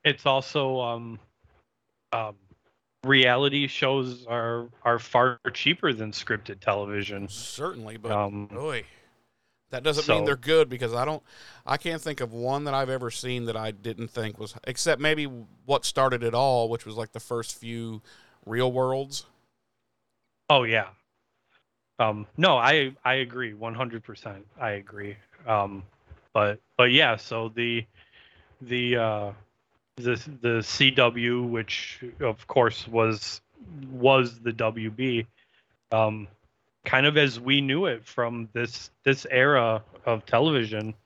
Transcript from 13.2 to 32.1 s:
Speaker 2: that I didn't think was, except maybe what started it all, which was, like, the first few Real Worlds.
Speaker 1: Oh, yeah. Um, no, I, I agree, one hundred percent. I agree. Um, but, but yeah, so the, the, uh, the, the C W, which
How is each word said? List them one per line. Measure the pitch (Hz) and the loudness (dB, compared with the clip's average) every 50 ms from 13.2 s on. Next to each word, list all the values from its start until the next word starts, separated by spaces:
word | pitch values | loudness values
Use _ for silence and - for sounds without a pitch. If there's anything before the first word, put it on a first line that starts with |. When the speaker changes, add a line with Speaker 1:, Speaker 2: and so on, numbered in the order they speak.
| - 127 127 123 120 | -6 -6 -6 -4 -4
Speaker 2:
that | 113 113 | -4 -4
I | 110 110 110 | -4 -6 -6
didn't | 104 101 101 117 123 131 120 110 | -8 -8 -10 -10 -8 -8 -10 -8
think | - 120 110 107 101 107 | -6 -6 -8 -6 -8 -10
was, | 107 104 - 113 - | -14 -14 -14 -12 -12
except | - 120 - - 165 151 123 | -10 -6 -2 0 0 0 2
maybe | 143 156 156 151 147 | 2 0 0 0 -2
what | 139 127 120 113 _ _ _ _ 127 143 131 - | -8 -8 -14 -16 _ _ _ _ 0 0 0 0
started | - - 139 135 131 127 117 120 | -2 0 2 2 2 2 0 -2
it | 117 113 | 0 0
all, | 120 135 139 127 120 117 113 | 2 2 2 2 2 0 0
which | 117 113 - | -4 -6 -8
was, | 110 107 | -10 -10
like, | 113 110 107 _ | -10 -10 -10 _
the | 113 | -16
first | - - 123 117 113 - - | -10 -6 -6 -6 -6 -8 -12
few | - 117 117 117 117 117 113 110 107 _ - - - _ _ _ _ _ | -14 -12 -10 -10 -8 -8 -10 -10 -14 _ -20 -20 -20 _ _ _ _ _
Real | 101 110 120 127 127 | -6 -2 0 0 2
Worlds. | 123 127 131 127 131 135 139 135 143 - - _ _ _ _ _ _ _ _ _ _ _ _ _ _ _ _ _ _ _ _ _ _ _ _ - | 2 0 0 0 -2 -4 -4 -6 -10 -12 -12 _ _ _ _ _ _ _ _ _ _ _ _ _ _ _ _ _ _ _ _ _ _ _ _ 2
Speaker 1:
Oh, | 151 135 123 | 4 4 4
yeah. | 113 113 110 101 101 - _ _ _ _ _ _ _ _ _ _ _ _ _ _ _ _ _ _ _ _ - | 2 0 0 -2 -4 -14 _ _ _ _ _ _ _ _ _ _ _ _ _ _ _ _ _ _ _ _ 0
Um, | 117 110 107 104 104 - _ | 0 0 0 -4 -10 -12 _
no, | - 170 190 147 | 2 2 4 4
I, | 123 117 135 151 156 139 131 135 _ _ | 4 4 4 4 4 2 0 -6 _ _
I | 127 131 | 0 0
agree, | 135 131 123 117 127 123 110 104 | 0 -2 -4 -6 -8 -8 -8 -8
one | 104 113 117 113 | -8 -10 -8 -6
hundred | 117 127 120 117 113 - | -6 -6 -6 -6 -12 -14
percent. | - 107 - - 113 101 98 104 _ _ - | -14 -18 -16 -14 -14 -14 -16 -18 _ _ -8
I | 131 110 | -6 -6
agree. | 104 101 98 - 107 104 101 101 101 104 _ _ _ _ 156 | -6 -6 -10 -14 -14 -12 -12 -12 -14 -16 _ _ _ _ -2
Um, | 120 110 104 101 101 101 98 95 - _ _ _ _ - _ _ _ _ | 0 0 0 0 -2 -6 -12 -14 -18 _ _ _ _ -20 _ _ _ _
but, | 107 104 104 104 - _ _ _ | 2 2 2 0 -4 _ _ _
but | - 123 123 | 4 4 6
yeah, | 123 147 156 127 113 | 6 6 6 4 2
so | 107 - - 120 113 113 113 | -2 -6 -8 -6 -6 -6 -6
the, | 110 120 120 120 117 117 113 _ _ _ _ _ _ - - _ _ _ _ _ _ _ | -4 -4 -2 -2 -2 -4 -6 _ _ _ _ _ _ -20 -20 _ _ _ _ _ _ _
the, | 131 117 123 123 123 123 123 | -8 -6 -4 -2 0 0 0
uh, | 120 113 110 107 104 104 101 101 107 - _ _ _ _ _ _ _ _ _ _ | 2 2 0 -2 -4 -6 -8 -10 -14 -20 _ _ _ _ _ _ _ _ _ _
the, | - 120 120 120 113 - 151 143 123 | -6 -2 -2 -2 -2 -6 -14 -14 -4
the | 120 123 117 113 107 | -2 0 0 0 -2
C | - - - 139 135 | -4 2 4 4 6
W, | 131 135 127 120 120 120 117 120 120 123 123 | 6 6 4 4 4 2 0 0 0 0 -2
which | 120 117 113 110 - - - - - - - - 120 | -2 -2 -4 -4 -4 -6 -8 -8 -10 -12 -14 -16 -16